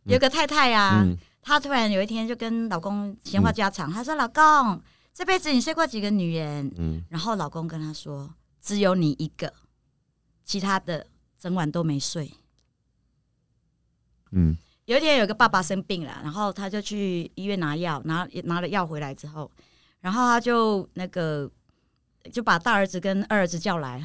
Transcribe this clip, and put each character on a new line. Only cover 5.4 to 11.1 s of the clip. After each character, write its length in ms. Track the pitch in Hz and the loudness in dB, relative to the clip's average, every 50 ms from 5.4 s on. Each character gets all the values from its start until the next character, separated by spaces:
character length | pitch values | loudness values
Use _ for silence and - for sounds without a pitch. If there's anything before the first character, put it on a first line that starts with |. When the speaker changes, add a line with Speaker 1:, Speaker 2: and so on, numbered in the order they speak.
| - 311 | 2 2
Speaker 2:
你 80 | 285 247 | 2 2
睡 140 | 226 311 320 | 2 0 0
过 120 | 320 330 | 0 0
几 140 | 302 - 214 | 0 -2 -2
个 120 | 202 208 | -2 0
女 240 | 214 202 180 170 165 | 0 0 0 0 -2
人？” 360 | 160 156 151 147 147 143 139 - 87 | -2 -4 -4 -4 -4 -6 -6 -6 -4
Speaker 1:
嗯。 260 | 85 80 78 80 85 - | -4 -4 -4 -4 -6 -8
Speaker 2:
然 100 | - 165 | -8 -6
后 160 | 165 226 226 | -4 -2 -2
老 140 | 202 160 143 | -2 -2 -4
公 180 | - 170 165 170 | -6 -6 -8 -6
跟 120 | 165 160 | -6 -8
她 100 | 156 156 | -8 -8
说 380 | 156 - - 147 147 143 139 147 - _ _ _ _ _ | -10 -10 -12 -12 -12 -10 -12 -14 -16 _ _ _ _ _
，“只 160 | - - 208 208 | -6 -4 0 2
有 140 | 202 185 185 | 4 4 4
你 220 | 190 165 151 139 - | 4 4 2 2 0
一 100 | 160 151 - | -4 -8 -6
个， 160 | - 175 - - _ _ _ _ _ _ _ _ _ _ _ _ _ _ _ _ _ _ | -8 -10 -10 -10 _ _ _ _ _ _ _ _ _ _ _ _ _ _ _ _ _ _
其 140 | - - 202 | -8 -6 -4
他 200 | 185 196 196 190 | -2 0 0 0
的 280 | - - 170 147 - - | 0 -2 -6 -6 -8 -12